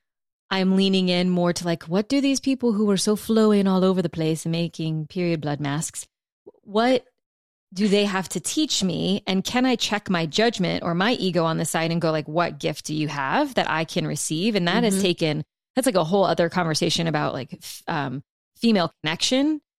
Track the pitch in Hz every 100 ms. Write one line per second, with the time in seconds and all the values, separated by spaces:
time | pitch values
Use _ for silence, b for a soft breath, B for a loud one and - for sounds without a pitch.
0 | _ _ _ _ _ 190 190 190 196 190
1 | 185 180 180 180 175 170 175 170 - 180
2 | 214 277 277 269 - 262 240 208 214 196
3 | 208 208 - 220 214 208 196 185 185 185
4 | 170 - 160 160 - 165 170 - 160 160
5 | 156 - 175 165 147 143 147 143 165 -
6 | - _ _ _ - _ - 202 240 262
7 | - _ _ _ _ _ _ 180 208 196
8 | 202 190 185 185 - - 311 - 190 165
9 | 170 196 - 190 185 247 254 247 - 208
10 | - 180 165 143 226 226 170 170 - 170
11 | 202 247 185 175 165 160 165 170 165 170
12 | 165 156 151 156 170 151 160 151 - 151
13 | 147 147 135 185 294 226 - 156 160 -
14 | 156 151 - 156 202 208 175 190 220 190
15 | 196 175 160 151 151 _ _ - 269 185
16 | 160 196 175 165 170 180 170 156 175 170
17 | 165 151 147 131 117 - - - - 170
18 | 139 127 - _ _ _ 233 208 165 _
19 | 151 160 - 254 285 311 _